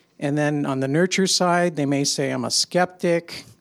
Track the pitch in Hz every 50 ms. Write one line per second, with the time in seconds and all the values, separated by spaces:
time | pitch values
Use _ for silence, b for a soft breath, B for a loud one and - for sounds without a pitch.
0 | b b b - 147 143 143 147 147 147 151 147 143 143 135 131 135 135 139 160
1 | 180 185 - - 190 180 - - 185 175 175 175 175 175 160 147 143 139 143 139
2 | 143 143 - - 143 131 131 131 120 120 - - - - - 175 180 180 180 -
3 | - 175 170 170 170 - - - - - - _